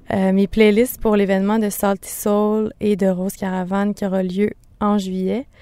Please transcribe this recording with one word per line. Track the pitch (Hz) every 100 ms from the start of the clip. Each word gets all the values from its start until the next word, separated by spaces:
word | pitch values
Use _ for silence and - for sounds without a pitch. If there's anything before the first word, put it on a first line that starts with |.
| -
euh, | 196 190
mes | 190 196
playlists | 220 214 208 247 -
pour | 220 208
l'événement | 196 190 196 220
de | 208
Salty | - 202 196 -
Soul | - 214 208 208 214 214 -
et | 208
de | 196 190
Rose | 180 190
Caravane | - 190 185 180 196 202
qui | 202 202
aura | 190
lieu | 185 185 208 - - -
en | 208 208
juillet. | 190 185 185 214 294 -